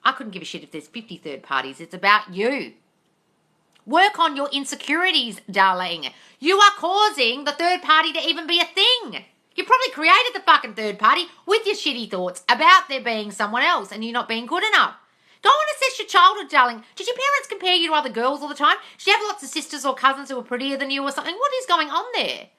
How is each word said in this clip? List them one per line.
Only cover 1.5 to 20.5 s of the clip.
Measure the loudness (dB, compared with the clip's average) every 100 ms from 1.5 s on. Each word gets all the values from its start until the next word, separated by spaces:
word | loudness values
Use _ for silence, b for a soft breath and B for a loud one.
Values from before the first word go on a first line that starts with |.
| -6 -6 -10
It's | -16
about | -2 6 6 4
you. | -4 -2 -2 -6 -12 _ _ _ _ _ _ _ _ _ _ -2
Work | 2 2 2
on | -2 0
your | -4
insecurities, | -4 -8 -10 -4 0 2 0 -2 -8 _
darling. | 4 4 4 -2 -6 -8 b b b
You | 0 6
are | 6 4
causing | -2 2 2 2 -2 -2
the | -4
third | -2 0 0
party | 2 2 2
to | -2
even | -4 -4 0
be | 0
a | 0
thing. | 2 2 2 -2 -14 -16 _ _ -10
You | 2
probably | 2 2
created | -2 4 4 4
the | -4
fucking | 2 2 2
third | -8 -8 0
party | 2 2 -2 B 0
with | 0 0
your | -4
shitty | -2 -4 -6
thoughts | -6 -6 -8 _
about | 4 8 6 6
there | -8
being | -4 -4 -6
someone | -6 -4 0
else | 0 0 -2
and | -10
you | -6
not | -6 -4
being | -6 -4
good | -4
enough. | 0 2 2 -2 _ b b b
Go | 2
and | 2 2 -2
assess | -4 -4
your | -2
childhood, | 4 4 4 -2
darling. | 2 2 2 -14 -12
Did | -8
your | -4
parents | -2 -2 -4
compare | -6 0 0
you | 2
to |
other | 0 -2
girls | -2 -2 -4
all | -8
the | 0
time? | 2 2 B B
Did | 0
you |
have | 0 0
lots | -8
of | -8
sisters | -10 -10 -6 -4
or |
cousins | 0 0 0 -6
who | -10
were |
prettier | -8